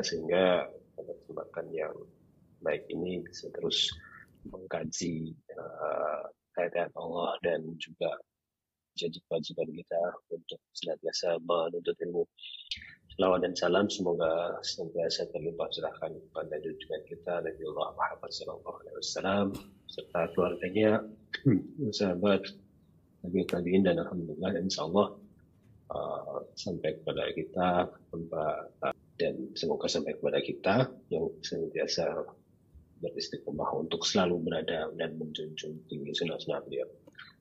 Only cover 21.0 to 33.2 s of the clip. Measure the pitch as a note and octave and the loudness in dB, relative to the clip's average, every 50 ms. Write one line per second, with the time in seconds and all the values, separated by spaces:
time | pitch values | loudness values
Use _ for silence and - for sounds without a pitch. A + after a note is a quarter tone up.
21 | - - - - - _ - - - C#3 G#2 F2+ - - - D#3+ C#3 G#2+ - - | 2 -4 -12 -18 -12 _ -10 2 4 6 6 6 4 -2 -4 -4 -2 -2 0 2
22 | G#2 F#2+ F2 F2 G2+ G2+ G2 F#2 - - - - - _ _ _ _ _ _ _ | 2 2 4 4 6 6 6 4 2 -4 -10 -14 -20 _ _ _ _ _ _ _
23 | _ _ _ _ - F2 - F#2 - - - F3 F3 - F#3 - - F3+ - - | _ _ _ _ -4 0 2 2 2 2 0 0 4 6 6 8 8 8 6 4
24 | - - G2 F2 E2 E2 D2+ D#2 F2+ F#2+ G#2 F2 F2+ F#2+ - - D3+ - F2+ G2+ | 2 -2 -4 -4 -4 -6 -4 -2 -2 0 0 0 0 -2 -2 -2 -2 4 4 4
25 | G2+ - - - - - - - - _ _ _ _ - - - _ - - D2 | 4 4 0 -8 -18 -20 -20 -20 -20 _ _ _ _ -20 -20 -20 _ -8 -6 -6
26 | D2 D2 C#2+ C#2+ - - - - - - - - - - E2+ - - D#2 D#2 - | -4 -4 -4 -6 -6 -6 -6 -8 -8 -8 -12 -10 -6 -6 -4 -2 -2 -2 -4 -2
27 | - D#2 C#2 D#2 D2+ D2 - E2 D#2 - - F2+ F2+ F2+ F2 F2 F2+ - - - | -4 -4 -2 -2 -2 -2 -2 -4 -6 -4 0 2 2 4 4 4 2 0 -4 -12
28 | - _ - E2 E2 E2 E2+ D#2 D#2 D2+ D2+ D2 - - - _ - C2+ - - | -14 _ -10 -8 -8 -4 -2 -2 0 0 -2 -2 -6 -12 -8 _ -2 -2 -2 -4
29 | _ _ _ - - - - - - - - - - D#2 D2 C#2 - - - - | _ _ _ -2 0 0 0 -2 -6 -8 -6 -4 -2 -2 0 0 0 0 0 0
30 | D2 - D2+ - - - - C#2 - - - - - F#2 G2 B2 C3+ - - - | 0 -2 -4 -2 0 0 2 0 0 -2 -4 0 2 4 4 4 4 2 -2 -10
31 | - _ E2+ D#2+ E2 - - - - - E2+ E2 D#2+ D#2 - D#2+ - - - - | -6 _ -2 0 0 -2 -2 -6 -8 -6 -4 -4 -4 -2 -2 -2 0 0 0 0
32 | E2 - - D2 - - - - _ _ _ _ _ _ - - - _ _ - | 0 0 0 -2 -4 -6 -10 -18 _ _ _ _ _ _ -20 -20 -20 _ _ -8
33 | - - - - | -8 -6 -6 -6